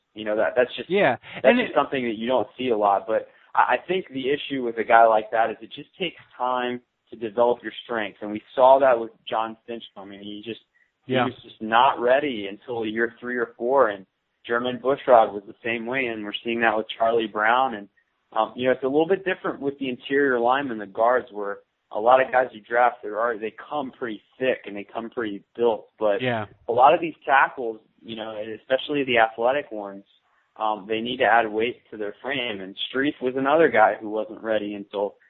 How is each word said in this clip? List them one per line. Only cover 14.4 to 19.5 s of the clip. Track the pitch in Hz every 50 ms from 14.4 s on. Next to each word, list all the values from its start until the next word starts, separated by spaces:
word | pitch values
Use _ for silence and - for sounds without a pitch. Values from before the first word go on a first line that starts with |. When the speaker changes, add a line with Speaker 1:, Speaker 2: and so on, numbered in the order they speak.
| _ -
Speaker 1:
Jermaine | 120 117 123 127 123 117
Bushrod | 120 131 139 - - 139 127 113 110 104 98
was | 104 98
the | 107 113 _ -
same | 117 117 117 113
way, | 117 127 135 131
and | 120 113 110 104
we're | 104 104 - -
seeing | 120 117 117
that | 117 113 107
with | 110 107 - -
Charlie | - 113 113 117 117 113
Brown. | 107 101 107 107 110 120 127 135 131 117
And, | 101 104 - _ _ _ _ _ _ _ _ -
um, | 110 110 - -
you | 123 127
know, | 131 127
it's | 127 -
a |
little | 131 139 151 165 165
bit | 196 190 190
different | 185 185 - - 185